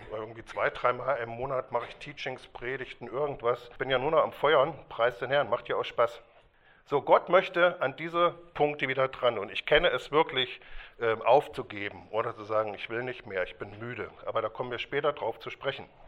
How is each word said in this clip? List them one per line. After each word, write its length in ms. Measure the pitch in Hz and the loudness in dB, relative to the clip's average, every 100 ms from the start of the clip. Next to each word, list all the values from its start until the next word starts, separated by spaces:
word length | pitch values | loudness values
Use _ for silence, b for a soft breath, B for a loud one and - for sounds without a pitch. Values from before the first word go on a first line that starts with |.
| - | -12
irgendwie 320 | 107 110 113 | -10 -10 -12
zwei, 260 | - - 117 | -12 -2 -2
dreimal 480 | - 123 123 123 135 | 2 0 0 -2 -2
im 100 | 117 | -4
Monat 420 | 117 135 131 - | -6 -4 -4 -2
mache 140 | 120 120 | -4 -6
ich 80 | - | -12
Teachings, 500 | 143 143 139 131 - | -16 -10 -8 -8 -12
Predigten, 600 | - 123 131 127 - 120 | -10 -8 -6 -8 -12 -8
irgendwas. 640 | 123 147 131 117 127 - - | -4 -4 0 0 -2 -4 -6
Bin 120 | 131 | 0
ja 80 | 131 | 2
nur 140 | 139 | 4
noch 100 | 160 | 4
am 120 | 113 | 2
Feuern, 440 | - 139 156 147 135 - | 2 4 6 4 0 -12
preis 280 | - 117 120 | 0 0 2
den 100 | 123 | 0
Herrn, 200 | 143 120 | 0 2
macht 200 | 120 - | -2 -2
ja 80 | 110 | -4
auch 80 | 120 | -2
Spaß. 360 | - 117 - - - _ b b b | 2 2 0 -18 -20 _ b b b
So, 180 | _ 143 | _ -2
Gott 280 | 123 175 - | 6 4 8
möchte 520 | 180 185 175 175 175 | 4 4 4 2 4
an 140 | - 135 | -2 -4
diese 360 | 165 170 175 - - | -4 2 2 0 -12
Punkte 360 | - 147 147 135 | 0 0 2 -2
wieder 180 | 131 131 | 0 0
dran 320 | - 120 110 | 2 2 2
und 120 | 101 | -4
ich 140 | 95 - | -8 4
kenne 220 | 151 170 | 4 6
es 240 | 123 - | 0 0
wirklich, 480 | 147 156 131 123 - B B B - | 2 2 2 -4 -6 B B B -2
ähm, 220 | 117 110 | 0 2
aufzugeben 840 | 110 139 151 - 113 104 101 95 85 | 6 4 4 -8 -10 -8 -8 -10 -6
oder 240 | 107 117 107 | -2 -2 -6
zu 80 | |
sagen, 300 | 104 107 110 | -2 -2 0
„Ich 160 | 98 - | -6 -8
will 140 | 113 | -6
nicht 220 | 127 123 107 | -6 -10 -8
mehr, 180 | 95 | -4
ich 140 | 90 - | -4 -6
bin 220 | 104 104 | -14 -10
müde.“ 320 | 117 107 92 - - | -10 -8 -10 -10 -6
Aber 160 | 113 | -4
da 80 | 107 | -4
kommen 200 | - 123 | -6 -6
wir 100 | 120 | -6
später 340 | - 139 147 | -4 -2 -2
drauf 260 | 147 107 - | -2 -6 -6
zu 100 | - | -12
sprechen. 400 | - 139 131 98 - | -6 -6 -6 -12 -18